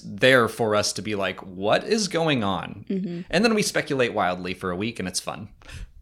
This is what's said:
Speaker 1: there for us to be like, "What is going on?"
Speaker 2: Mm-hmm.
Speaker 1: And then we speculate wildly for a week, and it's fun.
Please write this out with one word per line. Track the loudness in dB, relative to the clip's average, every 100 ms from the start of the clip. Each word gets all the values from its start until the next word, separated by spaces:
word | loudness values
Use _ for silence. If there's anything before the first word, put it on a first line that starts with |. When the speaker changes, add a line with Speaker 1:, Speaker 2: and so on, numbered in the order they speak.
| -4
Speaker 1:
there | 2 6 6 4
for | 2 2 2
us | 0
to | -2
be | -4 -2
like, | -2 -4 -10
"What | -4 2 2
is | 2 0 0
going | 0 2 2
on?" | 2 -2 -4 -10 -6
Speaker 2:
Mm-hmm. | -4 -4 -6 -2
Speaker 1:
And | 2
then | 4
we | 4
speculate | 0 -2 0 0 2
wildly | 2 0 0 -4
for | -4 -4
a | -2
week, | -4 -4
and | -6
it's | -6
fun. | -8 -10 -14 -18 -16 -14 -14 -16